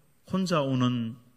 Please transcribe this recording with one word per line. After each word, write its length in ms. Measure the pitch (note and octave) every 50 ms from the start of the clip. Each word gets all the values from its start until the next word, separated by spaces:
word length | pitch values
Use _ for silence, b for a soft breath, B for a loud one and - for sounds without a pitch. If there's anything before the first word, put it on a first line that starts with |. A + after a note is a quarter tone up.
| _ _ _ _ _ -
혼자 300 | F#3 F#3+ F#3 E3+ F3 D3+
오는 560 | C#3 C3+ C3 B2+ B2+ B2 B2 A#2+ A2+ A2+ - - - - _